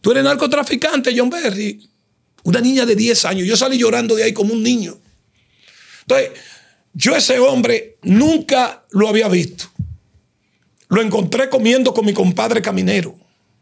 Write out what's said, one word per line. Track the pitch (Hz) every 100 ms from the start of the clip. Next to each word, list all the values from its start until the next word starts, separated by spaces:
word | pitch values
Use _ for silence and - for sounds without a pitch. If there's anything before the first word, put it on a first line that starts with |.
"Tú | -
eres | 254
narcotraficante, | 269 285 294 285 277 262 311 311 254 240
John | 247
Berry". | 339 294 196 208 202 _ _ _ _ _ _
Una | - 175
niña | 247 269 240
de |
diez | 208 226 226
años. | 175 190 185
Yo | 226
salí | 262 262
llorando | 233 233 233
de | 220
ahí | 226
como | 214 208
un | 226
niño. | 220 247 175 - _ _ _ _ _ _ _ _ - -
Entonces, | - 262 - - - - _ _ _
yo | 160 202 302
ese | - 254
hombre | 254 262 240 233 - _
nunca | - 196 302 320 320 269 247 - _
lo | 190 214
había | 214 220
visto. | 180 156 - - _ - - _ _ _ _ _ _ _ _ _
Lo | 196
encontré | 220 208 175 226 262
comiendo | 269 220 254 254
con | 247 208
mi |
compadre | 208 185 - 226 226
caminero | 214 190 185 202 165 - _ _ _ _